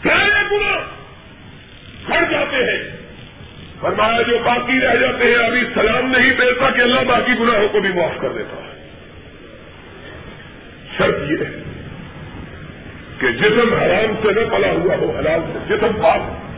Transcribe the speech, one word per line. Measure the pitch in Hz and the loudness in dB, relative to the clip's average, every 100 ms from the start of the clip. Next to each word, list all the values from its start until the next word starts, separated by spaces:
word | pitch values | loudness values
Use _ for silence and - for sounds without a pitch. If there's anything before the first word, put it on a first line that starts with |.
سارے | - 339 392 415 403 | 2 2 4 2 2
گناہ | 403 415 359 - - - - - - - - - - - - - | 0 0 -2 -6 -14 -18 -20 -20 -20 -20 -20 -20 -20 -20 -14 -2
جھڑ | 339 330 | 0 2
جاتے | 302 285 277 | 0 -2 0
ہیں۔ | 226 185 147 - - - - - - - - - | 0 -2 -6 -14 -18 -18 -20 -20 -20 -18 -18 -6
فرمایا، | 151 190 214 233 | -4 0 2 2
جو | 233 233 247 | 2 2 2
باقی | 240 233 262 | 0 2 2
رہ | 254 240 | 4 4
جاتے | 254 247 | 2 4
ہیں، | 240 240 233 | 4 6 4
ابھی | 247 233 | 2 0
سلام | - 208 240 262 | 2 2 2 2
نہیں | 254 247 | 4 4
دیتا | 247 247 240 269 | 4 4 4 2
کہ | 247 | 4
اللہ | 240 262 247 | 4 4 4
باقی | 233 240 226 | 2 2 2
گناہوں | 233 220 208 | 4 4 4
کو | 208 | 2
بھی | 190 | 0
معاف | 175 156 - | 0 0 -2
کر | 135 | -4
دیتا | 113 101 - | -4 -8 -12
ہے۔ | - - - - - - - - - - - - - - - - - - - - - - - - | -14 -18 -20 -20 -20 -20 -20 -20 -20 -20 -20 -20 -20 -18 -18 -16 -16 -18 -18 -18 -20 -20 -14 0
شرط | - 135 143 | 2 2 -2
یہ | 165 - | -2 -4
ہے | - - - - - - - - - - - - - - - - - | -8 -12 -12 -14 -14 -16 -16 -14 -14 -14 -16 -16 -16 -16 -16 -16 -2
کہ | 127 | 0
جسم | 117 208 220 233 | 2 4 4 4
حرام | - 143 180 220 208 | 2 2 2 2 2
سے | 214 | 2
نہ | 196 233 | 2 2
پلا | - 190 | 2 2
ہوا | 165 180 - | 2 2 2
ہو، | - - | 0 0
حلال | 147 165 - | 0 0 -2
سے۔ | - - | -8 -2
جسم | 214 - 208 | 0 2 4
پاک | 165 - | 2 2
ہو۔ | - - - | -2 -8 -12